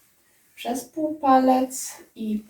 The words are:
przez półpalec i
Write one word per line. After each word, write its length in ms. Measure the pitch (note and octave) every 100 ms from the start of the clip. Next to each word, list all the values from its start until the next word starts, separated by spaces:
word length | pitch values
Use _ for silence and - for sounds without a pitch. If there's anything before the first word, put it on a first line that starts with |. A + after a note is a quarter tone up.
| _ _ _ _ _
przez 300 | - - C4
półpalec 1120 | - D#4+ D#4 D#4 C4+ C4 B3+ B3+ C4 - - - -
i 300 | - G#3+ G#3 -